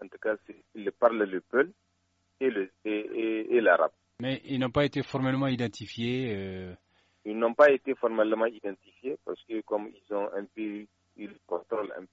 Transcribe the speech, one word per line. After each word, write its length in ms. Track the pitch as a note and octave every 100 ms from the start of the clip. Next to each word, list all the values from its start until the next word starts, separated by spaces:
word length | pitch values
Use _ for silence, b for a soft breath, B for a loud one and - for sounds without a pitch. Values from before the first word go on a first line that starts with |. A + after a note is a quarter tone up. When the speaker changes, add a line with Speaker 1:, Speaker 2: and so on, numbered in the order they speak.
Speaker 1:
en 40 | G2+
tout 100 | -
cas, 140 | G#2+ G#2+ -
c'est, 120 | - _ A2+
ils 160 | G2
parlent 320 | - A#2+ A2+
le 180 | G2+ F#2
Peul 300 | - A#2+ E3+ - _ _ _ _ _ -
et 100 | C3+
le, 180 | G#2 F#2+ _ G#2+
et, 60 |
et, 640 | G#2+ A2 A2+ A2+ A2 - A#2+
et 60 |
l'arabe. 300 | G#2 E2+ D#2+ - _ -
Speaker 2:
Mais 220 | B2+ C3+ -
ils 140 | C3
n'ont 100 | B2+
pas 140 | D3 C#3+
été 160 | C#3+
formellement 460 | - C3+ C3 C3 C#3
identifiés, 880 | B2 A#2 - G#2 - A#2 B2+ B2+ G2+
euh 380 | F#2+ F#2 F#2 F#2 _ _ _ _ G#2+
Speaker 1:
Ils 120 | A2
n'ont 140 | A#2 A#2
pas 160 | D3
été 240 | C3+ C3+ B2+
formellement 500 | A#2 A2 G#2+ A2 A2+
identifiés 720 | G#2+ G2+ F#2+ _ _ C3 D3+ -
parce 160 | - -
que 120 | A2
comme 260 | - G#2 G#2+
ils 260 | G2+ -
ont 160 | G2+ G2+ G2+
un 100 | G2+
peu, 320 | A2 G#2+ G#2 G#2 _ _ A2+
ils 180 | G#2 G#2 -
contrôlent 460 | F2 - A2 G2 -
un 60 | F#2